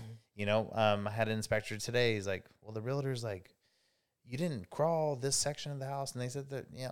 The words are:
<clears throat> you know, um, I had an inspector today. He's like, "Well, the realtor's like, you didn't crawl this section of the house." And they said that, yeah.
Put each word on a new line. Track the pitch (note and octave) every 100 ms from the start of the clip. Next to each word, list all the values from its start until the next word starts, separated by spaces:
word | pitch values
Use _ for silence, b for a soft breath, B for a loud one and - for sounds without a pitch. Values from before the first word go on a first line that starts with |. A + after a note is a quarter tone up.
| A2+
<clears throat> | A2+ _ G2+
you | G#2
know, | G#2+ A2
um, | A2 G#2+ G#2 G2+
I |
had | A2 A2
an | A2
inspector | G#2 G#2+ - G#2+
today. | A2+ A#2+ A#2+ G#2+
He's | G2
like, | F#2 - _
"Well, | G#2
the | A2
realtor's | A#2 C#3 C#3 B2+ A#2
like, | F#2+ - _ _ _ _ _ _ _
you | - C3
didn't | F3 B2+ F2
crawl | - D#3 E3 D3+ C3+
this | C3+ C3+
section | C#3+ D3 D3
of | C#3+
the | C3
house." | C#3 C#3
And | B2
they | B2
said | C3+ C3+
that, | C3+ -
yeah. | - C3